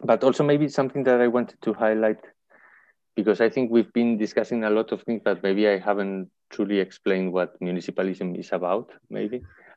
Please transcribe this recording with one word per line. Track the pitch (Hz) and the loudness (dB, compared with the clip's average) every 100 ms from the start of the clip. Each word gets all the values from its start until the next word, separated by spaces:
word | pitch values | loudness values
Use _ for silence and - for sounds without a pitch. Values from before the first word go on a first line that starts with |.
But | 117 113 | 0 2
also | 131 127 | 4 2
maybe | 147 147 147 | 2 2 2
something | 143 131 143 | 0 -2 0
that | 127 123 | 2 4
I | 120 | 4
wanted | 120 117 - | 2 -2 -6
to | 117 | -4
highlight, | 104 110 110 110 107 - _ _ _ _ _ _ _ _ | 0 0 2 0 -2 -8 _ _ _ _ _ _ _ _
because | - 104 101 | -2 0 2
I | 113 | 2
think | 135 120 | 0 0
we've | 117 107 | 2 2
been | 120 117 110 | 0 0 0
discussing | 107 - 110 120 | -2 -2 -2 -2
a | 110 | 0
lot | 107 113 | 0 0
of | 101 | -4
things, | - 110 | -6 -4
but | 104 90 | -2 -2
maybe | 98 98 107 | 0 2 2
I | 98 | 2
haven't | 104 101 98 95 92 _ _ | 0 -2 -2 -6 -10 _ _
truly | - 101 101 | -4 0 0
explained | 135 - 101 95 92 | -2 -4 -2 0 0
what | 90 87 - | -2 -4 -4
municipalism | 90 90 85 92 95 90 92 92 | -6 -6 -6 -4 -4 -4 -6 -8
is | 92 | -6
about, | 92 87 101 - - - | -4 -2 -4 -6 -16 -12
maybe. | 104 104 123 - _ - | -8 -6 -8 -12 _ -20